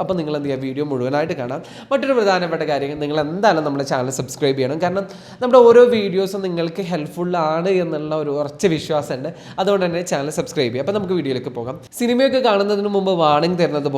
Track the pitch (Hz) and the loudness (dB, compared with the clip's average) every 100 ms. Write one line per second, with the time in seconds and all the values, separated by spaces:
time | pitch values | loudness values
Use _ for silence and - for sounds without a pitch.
0 | 180 180 151 151 143 131 135 131 147 131 | 0 -2 -2 -4 -2 -4 -4 -4 -2 -2
1 | 127 143 165 170 123 147 - - - 269 | 0 0 -2 -4 -6 -8 -10 -14 -2 -2
2 | 277 247 202 180 170 160 151 139 139 147 | 2 2 4 2 0 -2 -2 -2 -2 -4
3 | 147 151 147 180 208 160 151 139 139 139 | -2 -2 -2 2 2 2 0 -2 -2 -2
4 | 127 127 131 - 139 135 127 160 175 190 | -2 -4 -8 -2 0 0 0 0 -2 -2
5 | 196 - - - 247 254 233 233 247 226 | -6 -10 -16 -6 4 8 10 10 8 4
6 | 196 185 190 196 190 170 165 170 175 170 | 0 -2 -2 -4 -4 -2 -4 -4 -4 -4
7 | 151 170 175 175 156 160 185 185 165 151 | -6 -6 -2 0 0 0 2 0 0 -4
8 | 156 156 147 143 143 143 196 156 - 151 | -4 -4 -2 -2 -4 -2 0 0 -2 -2
9 | 147 131 147 - - - 190 196 180 170 | -2 -6 -8 -12 -12 -4 0 2 0 -2
10 | 175 151 143 160 - 147 123 123 147 208 | -2 -2 -2 -4 -4 -2 -2 -2 -2 -2
11 | 185 180 139 123 131 117 117 139 - - | -2 -2 -2 -4 -6 -8 -8 -10 -12 -4
12 | 240 247 269 262 240 202 202 202 208 196 | 0 2 2 2 2 2 2 0 0 0
13 | 190 175 156 147 170 180 156 147 143 | 0 2 4 4 2 2 0 0 -2